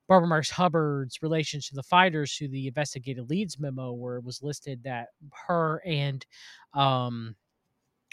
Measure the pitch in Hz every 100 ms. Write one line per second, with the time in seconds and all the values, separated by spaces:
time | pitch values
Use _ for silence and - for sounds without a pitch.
0 | - 185 170 156 143 - 180 160 151 143
1 | 131 - 160 160 151 147 - 135 - 180
2 | 185 156 143 - 147 135 131 127 147 139
3 | 123 127 120 170 208 139 147 131 127 123
4 | 123 123 123 127 143 147 - 127 127 120
5 | 117 _ 147 - - 175 160 160 185 151
6 | 143 135 - - - - - 143 139 127
7 | 123 120 113 104 _ _ _ _ _ _
8 | _